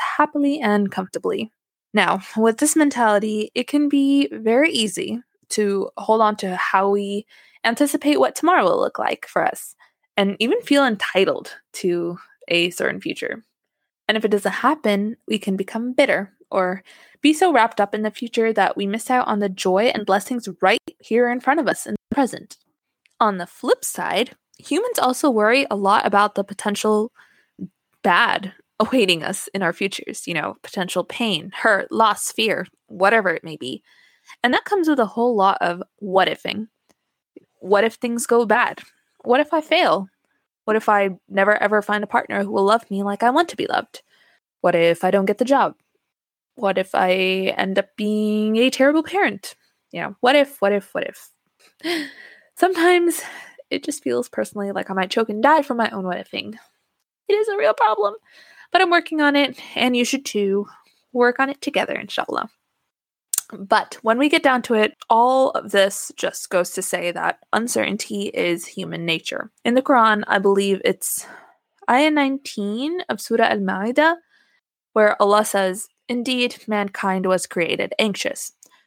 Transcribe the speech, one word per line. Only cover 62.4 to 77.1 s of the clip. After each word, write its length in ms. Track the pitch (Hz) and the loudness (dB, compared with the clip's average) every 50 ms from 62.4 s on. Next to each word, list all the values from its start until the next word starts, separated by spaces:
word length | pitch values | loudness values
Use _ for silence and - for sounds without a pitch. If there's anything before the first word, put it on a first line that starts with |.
| - - _ _ _ _ _ _ _ _ _ _ _ _ _ _ _ _ - - - - | -6 -8 _ _ _ _ _ _ _ _ _ _ _ _ _ _ _ _ -6 -6 -6 -8
But 460 | - 202 202 196 220 208 - - - - | -12 -16 -2 0 0 0 0 -2 -10 -4
when 160 | - 226 226 240 | 0 0 2 2
we 120 | 285 294 | 2 2
get 120 | 330 330 | 2 2
down 200 | 320 277 262 247 | 2 2 2 2
to 120 | - - 240 | 0 0 2
it, 220 | 214 214 - - _ - - | 2 2 0 -2 _ -10 -4
all 400 | 233 226 240 254 262 262 262 - | 0 2 2 2 4 2 2 0
of 220 | - - - 208 | 0 -4 -6 -2
this 380 | 202 196 196 202 196 - - - - | 2 2 2 2 0 -6 -10 -12 -10
just 320 | - - 175 - - - - | -8 -8 -8 -8 -10 -10 -4
goes 220 | - 180 180 180 | -2 -2 -2 -2
to 120 | - 190 | -6 -8
say 300 | 185 - - 180 175 175 | -6 -6 -6 -6 -6 -6
that 280 | 175 165 165 165 - - _ _ | -6 -4 -4 -4 -4 -6 _ _
uncertainty 760 | - 214 226 240 - 226 214 - 196 214 - - 214 202 202 - - | -4 -2 -2 -2 -2 -2 -2 -2 -4 -6 -6 -8 -8 -6 -6 -6 -4
is 320 | - 180 175 170 175 - | -2 -2 -2 -2 -4 -6
human 380 | - - 190 185 165 165 165 170 | -12 -12 -12 -10 -10 -8 -6 -4
nature. 460 | 170 160 160 - - - - - - _ _ - | -4 -4 -4 -4 -8 -8 -8 -10 -12 _ _ -4
In 100 | 233 240 | 0 0
the 80 | 262 | 2
Quran, 400 | 262 - 285 240 226 220 214 208 208 | 2 4 4 4 6 4 2 0 0
I 120 | - - 202 | 0 0 2
believe 420 | 196 202 202 196 202 196 196 185 - | 4 2 2 2 2 0 0 0 0
it's 420 | 190 190 - - - - - - - - - - _ _ _ _ _ _ _ - - | -2 -2 -2 -6 -8 -8 -8 -10 -14 -20 -20 -20 _ _ _ _ _ _ _ -2 0
ayah 200 | 233 262 302 311 | 2 4 4 4
nineteen 920 | 302 294 277 269 269 277 - - - 226 202 202 208 233 269 311 349 359 - - | 2 2 2 0 -2 -4 -8 -10 -8 -8 -6 -6 -6 -6 -4 -4 -6 -6 -6 -6
of 120 | 240 208 | -8 -8
Surah 280 | - - 233 233 226 202 | -4 -2 0 2 2 2
Al-Ma'idah, 680 | - 214 196 185 196 185 196 226 254 294 302 320 339 339 _ _ _ _ _ _ _ _ _ _ _ _ _ _ _ | 2 0 0 -2 -2 -2 -4 0 2 4 4 4 2 0 _ _ _ _ _ _ _ _ _ _ _ _ _ _ _
where 260 | 220 214 208 - - | 4 4 4 4 4
Allah 240 | 208 202 208 208 214 | 4 4 4 4 2
says, 440 | - - 202 190 190 185 220 - - _ _ _ - | 2 0 0 0 0 -2 -6 -10 -14 _ _ _ -6
"Indeed, 560 | 240 247 233 262 254 247 247 240 - - - | -6 -4 -2 -2 0 0 0 -2 -2 -8 -6
mankind 600 | - 214 208 202 196 - - - 196 | -4 -2 -2 -2 -4 -6 -4 -2 -2